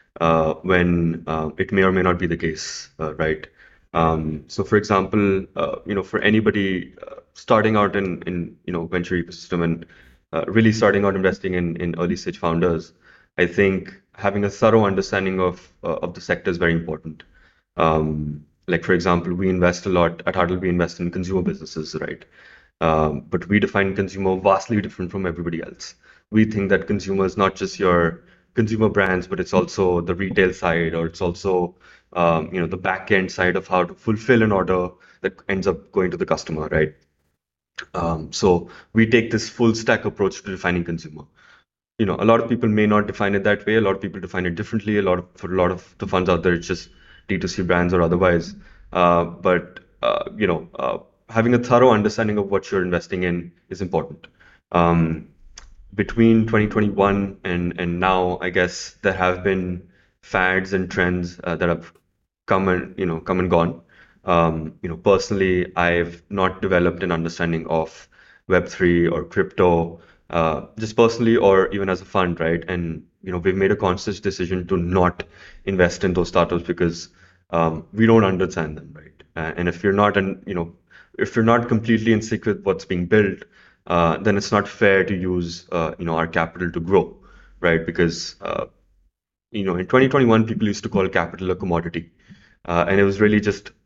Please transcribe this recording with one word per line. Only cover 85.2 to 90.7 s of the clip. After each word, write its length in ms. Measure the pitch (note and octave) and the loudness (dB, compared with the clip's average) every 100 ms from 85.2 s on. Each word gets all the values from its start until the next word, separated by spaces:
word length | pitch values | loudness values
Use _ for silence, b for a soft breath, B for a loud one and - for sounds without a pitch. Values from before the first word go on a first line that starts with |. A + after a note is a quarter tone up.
| F#2 F2+ E2+ E2+ - | -2 -2 -4 -8 -6
uh, 240 | E2+ D#2+ - | -4 -4 -4
you 80 | E2+ | -4
know, 100 | E2 | -2
our 120 | E2 | -2
capital 440 | F2 E2 F2 F2 | -2 -4 -4 -6
to 80 | E2+ | -4
grow, 380 | E2+ F#2+ - - b b b _ | 2 2 2 -4 b b b _
right? 240 | F2 E2 E2 | 0 0 0
Because, 500 | F2 F2 - - - | 0 0 -2 -10 -12
uh, 240 | E2+ - - _ _ _ _ _ _ _ _ | -8 -8 -8 _ _ _ _ _ _ _ _
you 120 | G#2+ | -6
know, 120 | F#2+ F2 | -2 -2
in 120 | F#2 | 2
twenty 200 | C3 C3 | 4 4
twenty-one, 380 | C#3 A#2+ A2+ A2+ | 4 4 4 2
people 220 | A2 | -2
used 160 | G#2 | -4